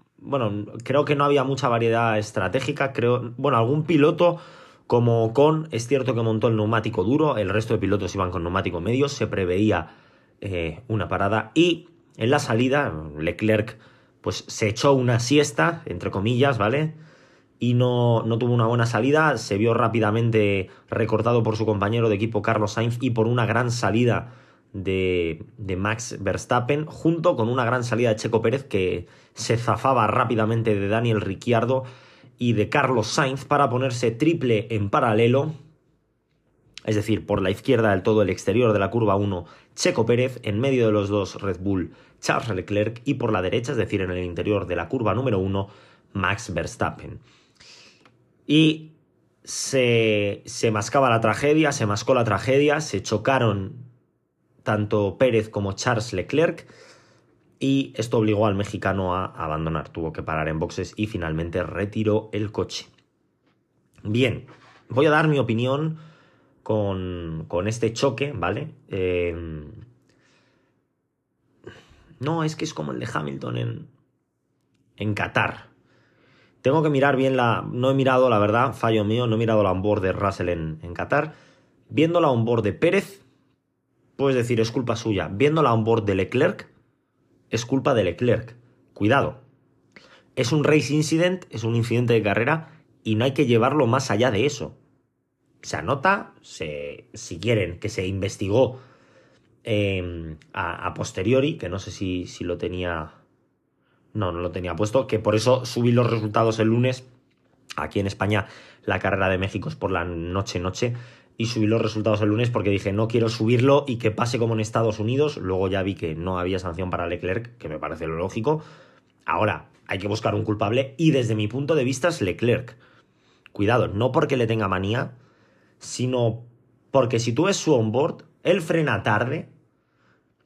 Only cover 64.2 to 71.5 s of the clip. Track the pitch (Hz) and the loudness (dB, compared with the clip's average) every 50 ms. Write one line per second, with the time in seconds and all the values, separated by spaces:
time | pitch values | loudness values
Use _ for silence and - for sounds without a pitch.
64.2 | 131 117 - - - - - - - - - - _ - 113 127 151 156 151 156 | 2 0 0 -4 -10 -18 -20 -20 -20 -20 -20 -20 _ -2 0 2 4 4 4 4
65.2 | 160 156 147 139 117 104 110 117 123 127 135 143 156 160 160 - - - - _ | 4 4 2 2 2 0 0 0 0 0 0 0 -2 -4 -4 -8 -12 -20 -20 _
66.2 | _ _ _ _ _ _ _ _ - - 110 107 101 98 95 95 92 92 90 87 | _ _ _ _ _ _ _ _ -6 -2 -2 0 0 -2 -2 -4 -4 -6 -6 -6
67.2 | 85 82 80 80 80 - 87 87 95 107 117 120 113 110 117 - - 139 117 - | -8 -8 -8 -8 -8 -6 -4 -2 -2 -2 -2 -2 -2 -2 0 0 -2 -2 0 -2
68.2 | 143 143 135 98 85 90 104 127 156 156 - - _ - 101 95 92 90 90 87 | -6 -6 -4 -4 -4 -4 -4 -4 -8 -10 -14 -20 _ -10 -6 -4 -2 -2 0 0
69.2 | 87 85 82 85 82 82 80 78 73 71 - - - - _ _ _ _ _ _ | -2 -2 -4 -6 -8 -10 -10 -12 -12 -14 -18 -20 -20 -20 _ _ _ _ _ _
70.2 | _ _ _ _ _ _ _ _ _ _ _ _ _ _ _ _ _ _ _ _ | _ _ _ _ _ _ _ _ _ _ _ _ _ _ _ _ _ _ _ _
71.2 | _ _ _ _ _ _ | _ _ _ _ _ _